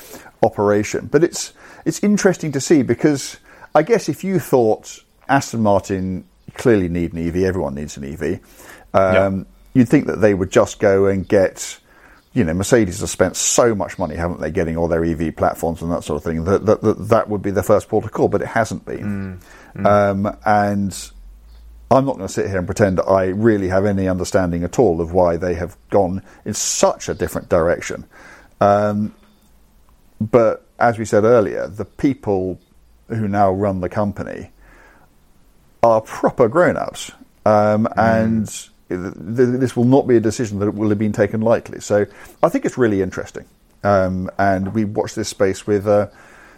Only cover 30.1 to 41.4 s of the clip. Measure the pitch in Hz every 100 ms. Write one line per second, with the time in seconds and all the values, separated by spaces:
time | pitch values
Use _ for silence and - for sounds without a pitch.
30.1 | - 110 123 110 - _ - 120 113 107
31.1 | 107 107 120 90 53 64 101 98 - 143
32.1 | 127 110 98 92 90 _ _ _ _ -
33.1 | 117 104 101 98 92 104 92 90 110 101
34.1 | 95 55 50 - _ - - - _ _
35.1 | _ _ _ _ _ _ - 117 110 -
36.1 | - 165 - 113 156 160 90 - - -
37.1 | - - _ 104 107 107 107 113 - 113
38.1 | 113 113 113 104 - - _ - 90 92
39.1 | - 85 117 123 127 127 123 120 139 117
40.1 | 117 110 - 110 101 104 101 107 104 107
41.1 | 104 101 113